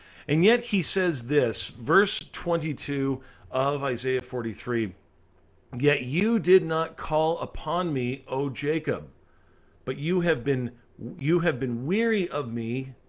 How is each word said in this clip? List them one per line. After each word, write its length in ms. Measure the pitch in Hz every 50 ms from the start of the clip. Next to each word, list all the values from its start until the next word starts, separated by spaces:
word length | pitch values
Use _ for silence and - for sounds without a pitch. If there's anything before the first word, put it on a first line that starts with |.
| - - - - - -
And 160 | 156 160 170
yet 180 | 208 233 240 233
he 200 | - - 196 165
says 400 | - - 196 185 180 160 131 117
this, 460 | 120 147 147 131 117 107 - - -
verse 520 | - - 123 120 160 190 208 190 - - - - -
twenty-two 920 | - - 175 170 170 147 160 143 - - - 143 139 135 135 135 131 - - - - - -
of 340 | - 131 131 139 147 143 135
Isaiah 380 | 139 127 117 - 131 131 127 123
forty-three, 720 | - - 123 113 117 104 - - 123 120 117 113 98 92 - _ _ _ _ _ _ _ _ _ _ _ _ _ - -
"Yet 260 | 120 131 147 143 - 127
you 360 | 123 135 170 202 220 233 220
did 260 | 151 170 185 185 160
not 320 | 160 165 160 165 156 -
call 420 | - - - 156 151 156 156 170 170
upon 540 | - - - - - 156 160 175 180 175 147
me, 320 | 131 123 120 131 139 - -
O 220 | 135 135 143 143
Jacob, 580 | 131 - 143 143 156 165 151 147 117 80 76 71 - _ _ _ _ _ _ _ _ _ _ _ _ _ -
but 120 | - 135
you 240 | 139 143 165 180 185
have 240 | 170 175 160 135 117
been, 260 | 143 139 127 127 113 - - _ _ _ - 107 120 - -
you 220 | 139 143 170 175
have 180 | 160 175 151 120
been 260 | 135 123 120 117 123
weary 440 | 143 185 214 233 233 220 208 180 175
of 240 | - 147 139 117 113
me, 420 | 117 117 113 120 131 131 135 131 - -